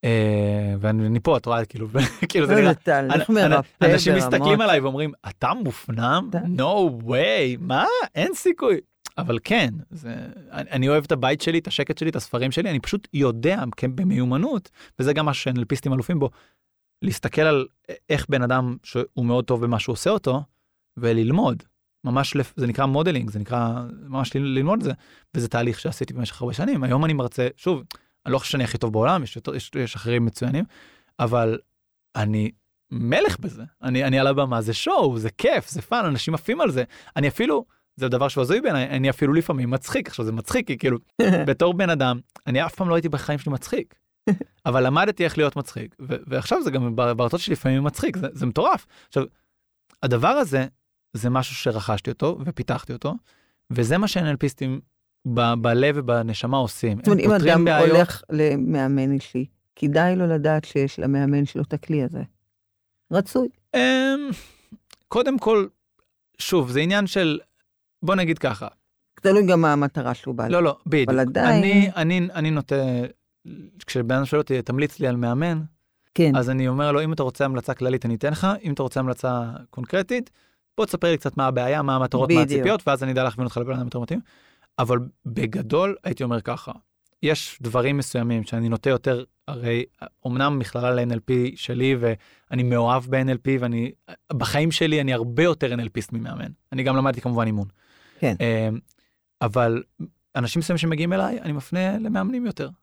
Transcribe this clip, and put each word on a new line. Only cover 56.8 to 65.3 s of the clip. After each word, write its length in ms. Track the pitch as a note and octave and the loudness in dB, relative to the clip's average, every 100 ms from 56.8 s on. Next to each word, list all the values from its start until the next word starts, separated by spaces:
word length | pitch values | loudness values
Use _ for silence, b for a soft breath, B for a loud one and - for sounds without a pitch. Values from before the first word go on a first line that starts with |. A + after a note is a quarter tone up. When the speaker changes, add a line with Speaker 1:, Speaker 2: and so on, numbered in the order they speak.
| A#2 G#2 | -2 0
Speaker 2:
זאת 80 | G#3 | 2
אומרת, 180 | G3+ | 4
Speaker 1:
הם 60 | G#3 | 4
Speaker 2:
אם 60 | G#3 | 4
Speaker 1:
פותרים 160 | D#3+ | 6
Speaker 2:
אדם 120 | E3 | 6
Speaker 1:
בעיות. 320 | E3+ D3+ E3 E3 | 6 6 6 6
Speaker 2:
הולך 260 | F3 - - | 4 0 -6
למאמן 840 | D3+ D3+ C#3+ B2+ D#3 C3+ C#3 C3+ | 0 2 2 0 0 2 2 2
אישי, 340 | C#3 - B2+ C#3 _ _ _ | 0 -2 -6 -6 _ _ _
כדאי 400 | D3 D3+ F3 F#3 | 0 4 4 2
לו 100 | F3 | 2
לדעת 380 | D#3+ D3 D#3 | 2 2 0
שיש 340 | D#3 D3 C#3 - | 0 -2 -2 -2
למאמן 480 | C3 C#3 C#3 C#3+ C#3+ | 0 2 2 2 0
שלו 160 | - | -2
את 100 | D3+ | -4
הכלי 300 | D3+ - D3+ | -6 -2 -2
הזה. 200 | B2 C#3+ C3+ _ _ _ _ _ _ _ _ | -2 -6 -12 _ _ _ _ _ _ _ _
רצוי. 380 | F3 G3 C4 B3+ _ _ | -2 0 -2 -2 _ _
Speaker 1:
אמ, 60 | C4 B3+ C4 C4+ C#4 C#4+ G#3 B B B - _ - _ | 0 2 2 0 -2 -6 -10 B B B -20 _ -20 _
קודם 300 | A#3 B3 | -2 0